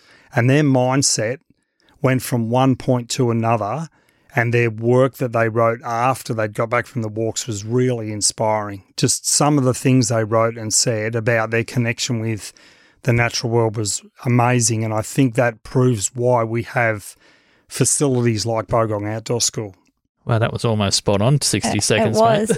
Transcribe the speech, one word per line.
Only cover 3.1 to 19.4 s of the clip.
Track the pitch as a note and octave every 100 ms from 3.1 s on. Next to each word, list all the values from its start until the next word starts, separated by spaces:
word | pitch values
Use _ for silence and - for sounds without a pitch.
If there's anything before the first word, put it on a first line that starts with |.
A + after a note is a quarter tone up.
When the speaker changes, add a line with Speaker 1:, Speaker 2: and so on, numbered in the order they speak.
Speaker 1:
to | - A#2+
another, | A2+ A2+ A#2 G2+ C#3 E3 _ _ _ _ B2+
and | A#2
their | A#2+ A#2
work | G#2+ A#2 B2 C3+ -
that | B2+
they | A#2 A2+
wrote | A2+ A2+ A#2
after | B2+ A#2 B2+ B2 -
they'd | A2+ G#2+
got | G#2 A2+
back | A#2+ -
from | A#2+
the | A2
walks | G#2+ A2+ - -
was | G2+ A2
really | B2 B2+ A#2+ G#2+
inspiring. | G#2+ G2+ - A2 G#2+ G#2 G2 - -
Just | C3 - -
some | - D3 D3
of | B2+
the |
things | A#2+ C3+ C3 A#2
they | A2+
wrote | G#2+ A2+ A2+ A#2
and | A2
said | - C3+ A2 A2 A#2
about | A2 A#2 A2+
their | A2+ A2+
connection | C3 A#2 A#2 - A2+
with | A2+ G#2+ - - - _ _ _
the | -
natural | A#2 A#2 - A#2
world | A#2 A2+ A2+
was | G#2 - - _ B2+
amazing, | A#2+ A#2+ B2 A#2 A2 A2
and |
I | A2
think | - - C3+ A#2
that | A#2+ A2+
proves | - C3 B2+ A2 - A#2+
why | B2 A#2+
we | A2+ A#2
have | G#2 C3 A2+ G#2+ - - _ _ _ _ _
facilities | - B2+ - C#3+ B2+ A#2+ G#2+ G#2+
like | A2 G#2
Bogong | A#2+ A2 G#2 G#2
Outdoor | A2 A2 A#2